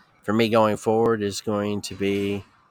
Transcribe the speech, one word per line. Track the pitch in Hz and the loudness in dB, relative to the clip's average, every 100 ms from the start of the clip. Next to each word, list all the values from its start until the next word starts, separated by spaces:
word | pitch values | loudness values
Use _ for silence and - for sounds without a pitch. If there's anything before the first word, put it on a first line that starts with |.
| _ _ | _ _
for | - | -2
me | 107 117 | 0 2
going | 113 107 101 | 4 4 2
forward | - 113 117 113 | 0 2 2 0
is | 101 98 | -2 -6
going | - 104 104 104 | -4 -2 -2 -4
to | - 95 | -6 -4
be, | 101 101 101 101 - _ _ | -2 0 -2 -4 -8 _ _